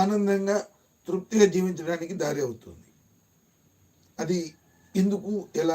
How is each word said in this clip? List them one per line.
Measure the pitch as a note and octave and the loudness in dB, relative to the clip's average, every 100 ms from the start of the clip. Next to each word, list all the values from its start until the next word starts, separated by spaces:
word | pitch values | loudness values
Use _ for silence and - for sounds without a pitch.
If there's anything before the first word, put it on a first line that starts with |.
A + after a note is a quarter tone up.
ఆనందంగా, | F#3+ G#3 G3 G3 G3 G#3 - _ _ _ - | 2 2 2 0 0 -2 -4 _ _ _ -6
తృప్తిగా | F#3 - A3 G3+ | -6 -2 6 6
జీవించడానికి | F3 F#3 D#3+ D#3+ E3+ E3 - | 6 0 -2 -4 -6 -6 -4
దారి | D3 C#3+ B2+ | -2 -2 -4
అవుతుంది. | A2+ - - - _ _ _ _ _ _ _ _ _ _ _ _ - | -6 -16 -20 -20 _ _ _ _ _ _ _ _ _ _ _ _ -10
అది | D#3+ F3+ D#3+ - _ _ _ F#3+ | -2 -2 -4 -12 _ _ _ 0
ఎందుకు, | G3+ G3+ G3 G#3 F3 D#3 | 0 0 -4 -6 -6 -2
ఎలా | E3 | 0